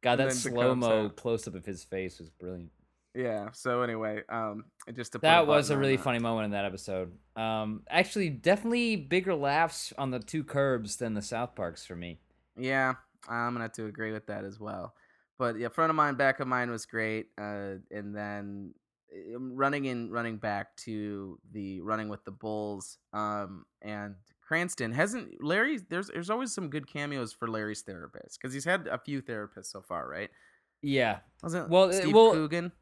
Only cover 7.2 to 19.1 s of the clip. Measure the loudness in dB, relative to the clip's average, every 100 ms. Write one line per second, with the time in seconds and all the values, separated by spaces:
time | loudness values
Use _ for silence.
7.2 | _ -4 -2 0 -2 -6 -2 2 2 2
8.2 | -2 2 4 4 4 2 2 0 2 2
9.2 | 2 2 4 4 4 0 -10 -4 -2 -2
10.2 | -2 -4 -2 2 2 2 -2 -4 -2 -2
11.2 | -2 -4 -4 -4 -6 -6 -12 -10 -10 -12
12.2 | _ _ _ -8 -2 2 0 -2 _ _
13.2 | -8 -2 -2 -2 -6 -6 -8 -6 -6 -6
14.2 | -6 -8 -8 -10 -10 -8 -10 _ _ _
15.2 | _ _ -2 0 -4 2 2 6 4 6
16.2 | 4 4 0 0 0 -4 -4 -2 0 -2
17.2 | -6 -10 -8 -6 -8 -10 -10 -10 -8 -6
18.2 | -6 -6 -8 -10 -12 -16 _ _ _